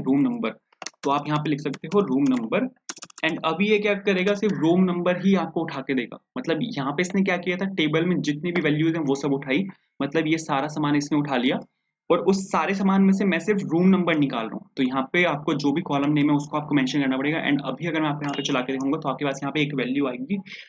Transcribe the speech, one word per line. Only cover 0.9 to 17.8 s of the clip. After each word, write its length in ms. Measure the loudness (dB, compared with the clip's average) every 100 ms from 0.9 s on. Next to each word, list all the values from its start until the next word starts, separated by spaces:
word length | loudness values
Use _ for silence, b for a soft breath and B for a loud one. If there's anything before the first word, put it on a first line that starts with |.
| -8
तो 80 | -2
आप 160 | -2 0
यहाँ 120 | -2
पे 100 | -2
लिख 120 | -2
सकते 260 | -4 -8 0
हो 80 | 0
room 220 | 2 2 2
number। 380 | 2 0 -2 -2 -6 -18 -16 -18 -6 -4
And 140 | -2 -2
अभी 240 | 0 2
ये 80 | 2
क्या 140 | 2 0
करेगा, 320 | 0 0 0 0
सिर्फ 180 | 0 2
room 240 | 2 4
number 380 | 4 2 0 2 4
ही 80 | 4
आपको 260 | 2 -4
उठा 200 | -4 -6
के 120 | -2
देगा। 260 | -2 -4 -10 _ -6
मतलब 220 | -2 -2
यहाँ 280 | -2 -4 -2
पे 80 | -2
इसने 200 | 0 0
क्या 140 | 2 0
किया 200 | -2 -4
था, 80 | -4
Table 320 | -2 0 2 2
में 140 | 0
जितनी 300 | 0 -2 -2
भी 100 | 0
values 340 | 0 2 2 0
हैं 80 |
वो 120 | 0 0
सब 180 | 0
उठाई, 320 | -2 0 -2 -2 B B -8
मतलब 260 | -2 0 0
ये 100 | -2
सारा 300 | 0 -2 -2
सामान 280 | -2 0 0
इसने 220 | 2 0
उठा 200 | 0 0
लिया। 220 | 0 -2 -6 _ _ _ 0
और 100 | 2
उस 160 | 2 0 0
सारे 260 | -2 0 0
सामान 260 | 2 4
में 100 | 6
से 120 | 4 2
मैं 120 | 0
सिर्फ 220 | 0 0 0
room 160 | 4 6
number 280 | 6 4 2
निकाल 280 | 2 0 -6
रहा 100 | -8
हूँ। 140 | -8 -2
तो 60 |
यहाँ 180 | 0 0 0
पे 100 | 2 2
आपको 280 | 0 -2 0
जो 160 | 0
भी 80 | 0
column 280 | 0 0 2
name 160 | 4 4
है 60 | 2
उसको 200 | 0 -6
आपको 180 | 0 0
mention 260 | 2 0
करना 160 | 0 0
पड़ेगा। 200 | -2 -2
And 180 | 0 0 -2
अभी 220 | -6